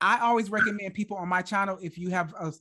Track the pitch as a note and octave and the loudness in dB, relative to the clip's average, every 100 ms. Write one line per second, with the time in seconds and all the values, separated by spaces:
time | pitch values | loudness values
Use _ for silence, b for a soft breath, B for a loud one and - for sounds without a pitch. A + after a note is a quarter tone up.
0 | F#3 A#3 A#3 A#3 G3 G#3+ G3+ G#3 F#3+ G#3 | 2 4 4 4 2 2 2 0 -6 -6
1 | G#3 G3 F3 F3+ F3+ G3+ G3 F#3+ E3+ E3+ | -6 -4 0 0 0 0 0 -2 -8 -8
2 | F3+ F3+ D#3+ E3 E3 - | -2 -2 -2 -4 -8 -6